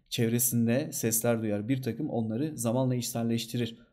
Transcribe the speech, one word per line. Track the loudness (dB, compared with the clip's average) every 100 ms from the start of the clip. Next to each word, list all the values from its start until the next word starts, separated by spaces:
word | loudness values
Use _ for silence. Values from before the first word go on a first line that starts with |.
| _
çevresinde | 0 2 2 2 2 2 2 0
sesler | -2 0 2 2 2
duyar. | 0 -2 0
Bir | -2
takım | -2 -4 -4
onları | -2 -2 -2 -4 -2
zamanla | 0 2 2
içselleştirir | 0 -2 -2 0 0 -2 -2 -4 -6 -16